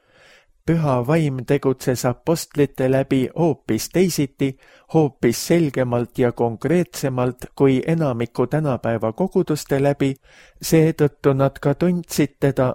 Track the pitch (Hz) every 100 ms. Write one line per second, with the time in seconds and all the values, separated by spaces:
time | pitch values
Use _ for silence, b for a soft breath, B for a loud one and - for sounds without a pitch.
0 | b b b b b _ - 165 151 127
1 | 120 165 151 131 117 143 135 127 - 123
2 | 127 123 - 165 - - 139 - 131 135
3 | 135 135 127 - 170 131 - 113 - 170
4 | 185 160 143 - 139 131 b b b 160
5 | 151 - 120 113 - 170 156 131 127 120
6 | 120 - 123 - 120 113 135 175 170 -
7 | 139 127 127 123 - - 139 131 - 165
8 | 151 117 117 - 123 147 151 117 117 113
9 | 110 113 190 190 175 151 - 139 143 143
10 | 135 135 b b b b - 160 160 156
11 | 143 - 143 135 139 - 143 139 175 180
12 | 165 - 147 - 139 131 127